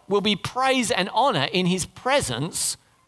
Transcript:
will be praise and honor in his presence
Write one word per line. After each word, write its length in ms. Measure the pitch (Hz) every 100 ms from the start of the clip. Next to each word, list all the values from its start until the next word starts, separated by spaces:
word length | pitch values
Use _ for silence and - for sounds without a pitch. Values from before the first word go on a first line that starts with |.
| -
will 140 | 202
be 140 | 208 202
praise 560 | - 247 262 262 220
and 180 | 185 196
honor 400 | 220 269 170 139
in 140 | 175 180
his 220 | 185 -
presence 920 | - 247 277 - 120 156 - - - _ _